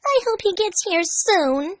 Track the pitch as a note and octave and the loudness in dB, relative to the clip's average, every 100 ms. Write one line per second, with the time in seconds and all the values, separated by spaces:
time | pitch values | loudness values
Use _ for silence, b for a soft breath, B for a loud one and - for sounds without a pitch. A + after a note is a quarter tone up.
0 | D5 C#5 A#4+ A4+ G#4 F#4 G#4+ - - E4+ | 2 0 2 0 0 0 -2 -2 -2 -2
1 | E4+ - - G4+ C#4+ C4 D4 G4 | -2 -2 2 2 2 0 -4 -10